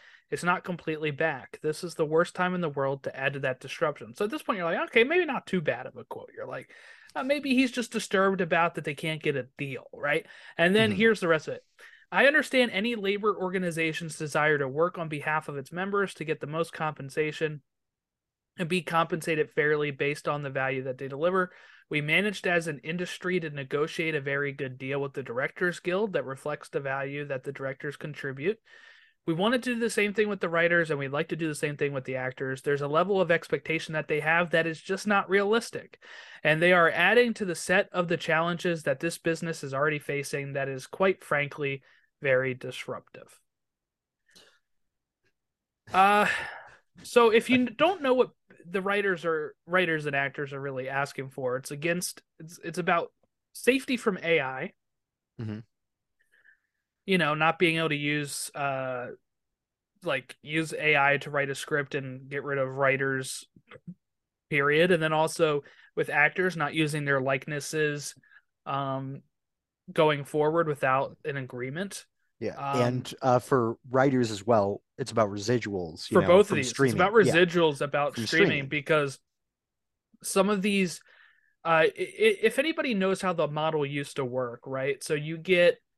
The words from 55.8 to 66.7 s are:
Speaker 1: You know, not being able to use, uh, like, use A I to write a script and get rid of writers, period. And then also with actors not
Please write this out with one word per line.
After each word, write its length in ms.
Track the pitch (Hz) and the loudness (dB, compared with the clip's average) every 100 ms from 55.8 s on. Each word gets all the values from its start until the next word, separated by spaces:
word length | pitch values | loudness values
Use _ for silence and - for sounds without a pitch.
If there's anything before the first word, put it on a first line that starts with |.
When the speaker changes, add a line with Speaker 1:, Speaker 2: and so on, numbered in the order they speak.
| _ _ _ _ _ _ _ _ _ _ _ _ - | _ _ _ _ _ _ _ _ _ _ _ _ 0
Speaker 1:
You 100 | 185 | 2
know, 160 | 151 | 2
not 240 | 151 156 170 | 2 2 4
being 200 | 175 160 | 2 2
able 120 | 160 | 0
to 60 | 147 | -2
use, 560 | 147 147 143 - - | -2 -2 -4 -8 -8
uh, 540 | 156 143 135 131 127 120 - _ _ _ _ _ _ _ _ | -4 -4 -4 -4 -6 -8 -14 _ _ _ _ _ _ _ _
like, 320 | 170 135 - - | -4 -4 -4 -16
use 300 | 131 156 156 | -6 -2 -2
A 220 | 156 151 147 | -2 2 4
I 220 | 139 143 | 4 2
to 140 | 147 | 0
write 180 | 143 139 | -4 -4
a 60 | 135 | -4
script 400 | - 151 139 147 | -4 -4 -2 -6
and 340 | 135 131 135 | -6 -12 -10
get 140 | 143 | -8
rid 160 | 135 139 | -4 -2
of 100 | 131 | -2
writers, 800 | 131 135 131 135 135 131 - - _ _ - - 180 _ _ _ _ - | 0 2 2 0 -2 -4 -10 -14 _ _ -20 -18 -20 _ _ _ _ -4
period. 400 | 151 143 151 180 | 0 2 4 4
And 100 | 175 | 4
then 100 | 156 | 2
also 520 | 156 160 - 165 147 - - - - | 2 0 2 0 0 -4 -20 -12 -6
with 140 | 147 | -2
actors 460 | 147 147 - 185 165 | 2 2 2 -2 -2
not 200 | 147 | -4